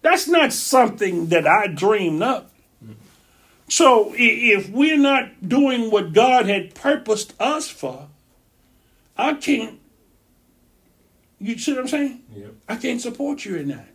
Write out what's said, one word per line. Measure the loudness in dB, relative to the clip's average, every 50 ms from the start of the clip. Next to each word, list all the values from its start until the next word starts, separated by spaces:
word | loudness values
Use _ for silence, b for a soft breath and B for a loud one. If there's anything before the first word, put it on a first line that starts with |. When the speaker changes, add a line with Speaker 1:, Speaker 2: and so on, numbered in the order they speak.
Speaker 1:
That's | 2 2 0 2 0 0
not | 2 2 2 2 -2
something | -6 -4 2 4 4 4 4 0 -4 -4 -4 -2 -4 -2
that | 0 0 2 4
I | 4 2 2 2
dreamed | -2 -6 -2 0 2 2 2 0 -2 -2 -2
up. | -2 -2 -4 -4 -8 -16 _ _ _ _ _ _
Speaker 2:
Mm-hmm. | -20 -20 -20 -20 b b b b b b b b b b b b b
Speaker 1:
So | -6 0 4 6 6 6 6 4 0
i-, | 0
if | 0 0 0 2 2 2 2 2 2 0 -4
we're | 0 0 2 2 4
not | 4 4 4 2 0 -2 -6 -14 _ -6
doing | -2 0 2 2 2 0 -2 -2 0
what | 0 0 0 2 2
God | 4 4 6 4 4 2
had | 2 -2 -4 -4 -8 _
purposed | -6 -2 -2 -2 -2 -2 -4 -4 -4 -4 -12 -8
us | _ -4 -2 -2 -4 -6 -10
for, | -12 -12 -12 -12 -12 -12 -20 -20 _ _ _ _ _ _ _ _ _ _ _ _ _ _ _ _ _ _ _ _ _
I | -2 -2 -2 -2
can't, | -2 -2 -2 -2 -2 -2 -8 -14 -20 _ _ _ _ _ _ _ _ _ _ _ _ _ _ _ _ _ _ _ _ _ _ _ _ _ _ _ _ _ _ _ _
you | -10 -8 -8
see | -6 -4 -4 -4
what | -4
I'm | -4 -4
saying? | -4 -2 -4 -4 -6 -10 _ _ -20
Speaker 2:
Yep. | -20 -20 -20 -20 _ _ -12
Speaker 1:
I | -10
can't | -6 -6 -6 -6 -4
support | -6 -10 -8 -6 -6 -6 -6 -8 -8
you | -10 -8
in | -6 -6 -8
that. | -8 -10 -14 _ _